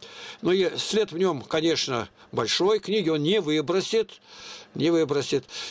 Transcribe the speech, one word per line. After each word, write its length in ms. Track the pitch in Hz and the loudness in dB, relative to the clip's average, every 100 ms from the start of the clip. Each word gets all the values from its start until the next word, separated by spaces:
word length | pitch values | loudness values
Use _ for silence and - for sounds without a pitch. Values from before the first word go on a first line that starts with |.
| - - - - | -20 -18 -16 -6
Но 120 | 165 | 0
и 240 | 190 175 117 | 2 2 0
след 360 | - 208 214 | 0 0 0
в 60 | 160 | 0
нём, 240 | 190 139 | 0 0
конечно, 680 | 107 160 165 147 - 120 104 - - | -2 0 2 0 0 -2 -4 -10 -8
большой. 480 | 143 110 - 185 220 | -2 0 2 2 2
Книги 280 | - 214 160 | 0 0 2
он 140 | 156 | 2
не 180 | 151 214 | 2 2
выбросит, 800 | 151 156 139 185 - 226 214 - - - - - - | 2 0 2 0 2 0 0 -8 -20 -20 -18 -18 -12
не 160 | 131 151 | -2 2
выбросит. 540 | 165 143 147 127 139 - - - | 4 2 0 0 -2 -4 -12 -8